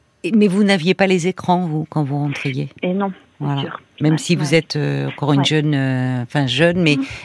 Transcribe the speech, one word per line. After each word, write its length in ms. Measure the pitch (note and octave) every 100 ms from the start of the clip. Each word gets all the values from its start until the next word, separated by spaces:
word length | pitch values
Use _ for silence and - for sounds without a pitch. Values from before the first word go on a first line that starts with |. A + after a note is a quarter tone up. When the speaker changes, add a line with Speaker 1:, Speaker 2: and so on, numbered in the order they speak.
| _ _
Speaker 1:
et, 80 | F3
mais 140 | G#3+ G#3
vous 140 | F#3
n'aviez 320 | G#3 G3 D#3
pas 120 | F3+ F#3+
les 200 | F#3+ E3+
écrans 400 | F#3 - F3+ F3+
vous 200 | D3+ D#3
quand 160 | D#3+
vous 140 | C#3+ C#3+
rentriez. 500 | D3 C#3 C#3+ C3+ C#3+ -
Speaker 2:
Et 100 | F3+
non, 180 | F#3 G3 F#3 _ -
c'est 40 |
Speaker 1:
Voilà. 160 | C#3+ C#3+
Speaker 2:
sûr. 180 | C#3 - - -
Speaker 1:
Même 100 | D3+
Speaker 2:
Ouais, 60 | D#3
Speaker 1:
si 180 | - E3+
vous 140 | D3
Speaker 2:
ouais. 80 | D#3+
Speaker 1:
êtes, 180 | D#3 D3+
euh, 320 | C#3+ C#3 C#3
encore 240 | - C#3+
une 60 | C#3+
Speaker 2:
Ouais. 40 | C#3
Speaker 1:
jeune, 280 | D#3 D3+
euh, 480 | C#3+ C3+ C3 B2+ B2+
enfin 240 | A#2 D3 C3+
jeune, 340 | B2 E3+ F3
mais 140 | E3 C#3 C3+ -